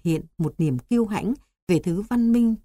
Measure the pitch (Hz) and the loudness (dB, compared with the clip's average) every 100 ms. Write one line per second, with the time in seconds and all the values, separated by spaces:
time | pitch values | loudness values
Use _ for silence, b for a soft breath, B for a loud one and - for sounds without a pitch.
0 | 170 160 - - 156 - 156 127 - 240 | -2 -4 -4 -6 -6 -2 -2 -2 -2 0
1 | 220 214 202 285 b _ - 165 180 170 | 0 -2 -4 -6 b _ -2 0 0 -4
2 | 220 240 233 233 233 220 | -2 0 2 4 2 0